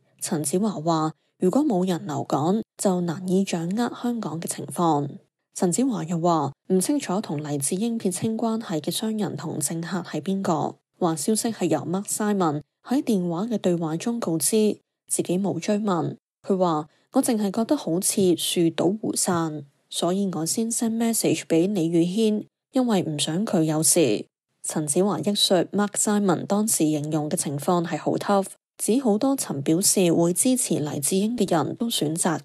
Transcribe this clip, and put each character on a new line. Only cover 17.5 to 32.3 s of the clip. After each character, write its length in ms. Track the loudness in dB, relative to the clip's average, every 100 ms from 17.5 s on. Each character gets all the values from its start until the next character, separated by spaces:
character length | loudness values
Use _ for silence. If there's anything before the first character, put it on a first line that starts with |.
覺 120 | -2
得 120 | 0 0
好 240 | 0 0
似 360 | 0 2 4 4
樹 320 | 0 2 2
倒 160 | 2 0
猢 280 | 2 -2
猻， 480 | -2 0 0 -2 -6 -12 _ _
所 240 | -4 0
以 160 | 0 0
我 120 | -2
先 240 | -2 -2 -2
send 280 | -2 -2 0
message 460 | 0 0 0 0 2
俾 260 | 2 2
李 160 | 2 2
宇 140 | 2
軒， 420 | 2 2 2 0 -4 _ _
因 120 | 0
為 180 | 2 2
唔 140 | 0 -2
想 300 | -2 -2 0
佢 160 | 2
有 180 | 2 2
事。」 440 | 2 4 4 2 -4 _ _ _
陳 200 | -6 -4 -2
展 180 | 0 0
華 140 | 0
憶 140 | -2 0
述 180 | 2 2 2
Mark 200 | 0 -2
Simon 520 | 0 0 2 2 0
當 220 | 0 0 0
時 120 | 2 2
形 180 | 0 0
容 180 | -2 -2
嘅 60 | -4
情 200 | -4 -4
況 300 | 0 0 0
係 100 | -4
好 200 | -2 -2
tough， 320 | 2 0 0 -10 _ -6
指 240 | 0 2
好 160 | 2 2
多 200 | 2 0
曾 260 | -4 -4
表 180 | 0 2
示 320 | 4 4 4
會 200 | 4 4
支 240 | 2 2 2
持 240 | 0 -2
黎 180 | -2 -4
智 180 | 0 0
英 200 | 0 0
嘅 120 | 0
人 280 | 2 0 -4
都 120 | -4
選 280 | -2 -2 0
擇 240 | -2